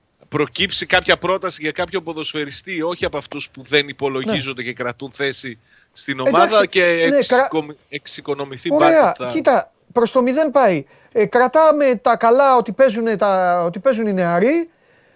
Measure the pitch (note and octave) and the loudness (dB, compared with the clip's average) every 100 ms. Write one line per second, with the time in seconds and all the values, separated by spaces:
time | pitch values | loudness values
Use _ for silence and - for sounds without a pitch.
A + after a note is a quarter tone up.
0 | _ _ _ D3 D3 - F#3+ - E3 F#3 | _ _ _ -4 -4 -4 -4 -2 0 0
1 | F#3+ E3+ F3 F#3+ F#3 - D3+ D3+ F3 F#3+ | 2 0 0 -4 -4 -6 -6 -6 -6 -6
2 | D#3+ D#3 D3+ D#3 C#3+ C#3 - F3+ D#3+ F3 | -8 -10 -8 -8 -6 -8 -8 -6 -6 -4
3 | F3+ D3 - D3 - - B2+ D3 C#3+ C3 | -6 -6 -10 -10 -12 -14 -4 -2 -2 -6
4 | C#3+ C3 G#3+ F#3+ C3 B2+ A#2+ A#2+ B2 - | -6 -4 -4 -4 -6 -8 -10 -8 -8 -8
5 | C3+ - C#3 B2+ C3 A2 _ _ _ - | -12 -6 -6 -6 -10 -14 _ _ _ -14
6 | - C3 C3 A#3 - G#3+ G3+ F#3+ F3 E3+ | -10 -4 0 2 2 2 0 2 2 2
7 | E3 C#4+ A3+ B3 C4 D#3+ D3 D3+ _ D3 | 0 0 2 2 0 -2 -6 -10 _ -12
8 | - - - C#3+ C#3 C3 E3+ D4 E4 D#4+ | -8 -8 -6 -8 -8 -10 -2 2 4 4
9 | A3 - B2 D#4+ D4 A#3 - _ _ A#3+ | 2 0 -4 -2 2 0 0 _ _ 0
10 | A#3 C4 B3 C4 D#4 C#4 A#3 E3+ - _ | 0 2 0 0 0 2 2 2 -4 _
11 | _ A3+ G#3 B3 B3 D#4 D#4+ D4 C#4 A#3+ | _ -2 0 2 2 4 4 4 2 2
12 | B3+ A3+ A#3 B3+ C#4 B3+ A#3 F#3+ C4+ G#3+ | 0 2 4 4 6 4 2 2 2 2
13 | A3+ G#3 G3+ F#3+ F3+ F3 F3 F3+ C4+ A3+ | -2 0 2 2 2 2 0 -2 -2 0
14 | A3 F#3 F#3+ F3 A3+ E4+ E4 _ _ _ | 0 0 0 2 2 2 -2 _ _ _
15 | _ | _